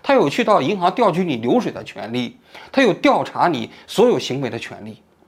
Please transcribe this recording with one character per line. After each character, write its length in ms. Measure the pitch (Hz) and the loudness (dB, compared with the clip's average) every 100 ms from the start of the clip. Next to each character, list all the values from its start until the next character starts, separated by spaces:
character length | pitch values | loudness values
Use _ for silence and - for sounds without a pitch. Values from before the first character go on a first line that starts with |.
他 120 | - | 0
有 160 | 269 147 | 2 2
去 120 | 190 | 0
到 200 | 220 190 | 2 2
银 160 | 139 202 | 2 0
行 120 | 175 | 0
调 160 | - 214 | 2 0
取 120 | 165 | 2
你 140 | 180 120 | -2 -2
流 240 | 120 233 | 0 0
水 100 | 180 | 0
的 140 | 98 | -8
权 260 | 107 - 104 | -14 -12 -8
利， 260 | 123 117 - _ - - | -6 -6 -10 _ -20 -4
他 80 | - | 2
有 140 | 247 | 2
调 280 | 180 285 208 | 4 2 2
查 240 | 131 120 160 | 0 0 0
你 220 | 131 110 - - | 0 -6 -14 -10
所 220 | - 240 | 2 4
有 100 | 147 | 4
行 220 | - 131 | -2 -4
为 80 | 127 | -4
的 100 | 117 | -6
权 240 | - 92 110 | -10 -14 -16
利。 160 | 107 _ _ | -18 _ _